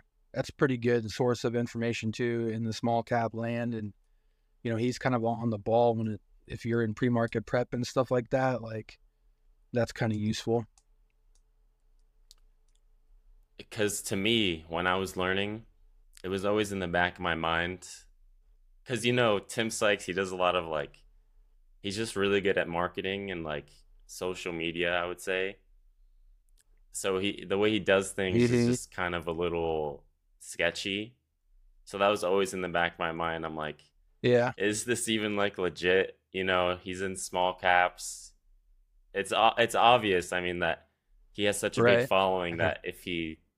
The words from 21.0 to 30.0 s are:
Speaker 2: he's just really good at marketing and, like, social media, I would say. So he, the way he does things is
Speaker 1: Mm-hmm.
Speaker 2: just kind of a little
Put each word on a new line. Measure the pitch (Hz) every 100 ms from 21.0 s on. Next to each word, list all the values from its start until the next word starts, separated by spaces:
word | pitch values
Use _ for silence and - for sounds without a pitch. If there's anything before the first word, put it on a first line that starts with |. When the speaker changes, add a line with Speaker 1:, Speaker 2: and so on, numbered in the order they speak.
| - _ _ _ _ _ _ _
Speaker 2:
he's | 101 101
just | 113 98
really | 98 101
good | 95 92
at | 82
marketing | 85 90 - 95 98 98
and, | 90
like, | 78 76 73 - - - -
social | - 92 90 90
media, | 85 82 82 87 87
I | 87
would | 87
say. | - 92 95 - _ _ _ _ _ _ - _ _ _ _ _ _
So | - 98 95
he, | 101 - 90
the | 98
way | 107
he | 107
does | 87 98 95
things | - 95 113 120
is | 120
Speaker 1:
Mm-hmm. | 120 123
Speaker 2:
just | -
kind | - 90 87
of | 82
a |
little | 82 87 85 82 80 73 71